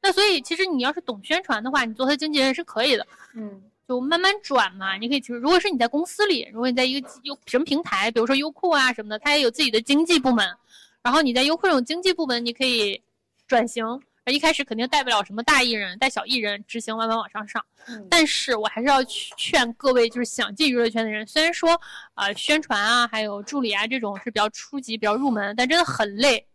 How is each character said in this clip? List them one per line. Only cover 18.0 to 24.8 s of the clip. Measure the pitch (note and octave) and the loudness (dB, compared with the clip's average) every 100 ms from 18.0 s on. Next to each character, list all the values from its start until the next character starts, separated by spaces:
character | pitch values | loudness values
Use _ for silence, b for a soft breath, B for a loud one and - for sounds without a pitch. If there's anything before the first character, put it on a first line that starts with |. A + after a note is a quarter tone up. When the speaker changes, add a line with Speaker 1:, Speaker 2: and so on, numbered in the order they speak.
| F#3+ | 0
Speaker 1:
但 | E4+ D#4 | 2 4
是 | - - A3+ | 0 -2 -2
我 | G#3+ | -2
还 | - | -2
是 | B3+ | 2
要 | C4+ | 2
去 | C4 - - - | 2 -6 -10 -8
劝 | - D#4+ A#3 | 0 0 0
各 | A#3 C4+ | 0 2
位 | B3+ A#3 | 4 2
就 | B3 | 0
是 | |
想 | A#3+ - G#3 | -6 -4 -4
进 | G3+ D#4 | 0 0
娱 | B3 | 2
乐 | A#3 | 0
圈 | A3+ | 0
的 | A3 | -4
人， | G#3+ G#3+ | -6 -4
虽 | D#4 | 0
然 | E4 | 0
说， | E4+ E4 E4+ B B B | 2 2 2 B B B
呃， | - G3+ | -6 -4
宣 | G3 - D4+ | -4 0 0
传 | D4+ G#3 | 0 -2
啊， | G#3 A#3+ A#3 | 2 2 2
还 | A3 | -2
有 | G#3+ G3+ | -4 -6
助 | G3+ C#4+ | -6 -4
理 | A#3+ | -2
啊 | G3+ A3 | -2 -2
这 | B3+ | -2
种 | G#3+ G3 | -4 -6
是 | - | -6
比 | G#3+ | 0
较 | G#3+ | 0
初 | - - C#4+ | -2 -10 -10